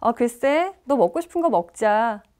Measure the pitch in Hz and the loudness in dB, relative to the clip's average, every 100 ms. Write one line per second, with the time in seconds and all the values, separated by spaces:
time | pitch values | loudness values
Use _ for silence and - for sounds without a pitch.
0 | 226 233 240 240 269 294 370 381 - 277 | -2 0 -2 0 0 0 -2 -6 -4 2
1 | 262 277 339 339 339 202 - - 214 208 | 2 0 -6 -2 0 0 -2 -4 0 0
2 | 233 208 _ | 0 -4 _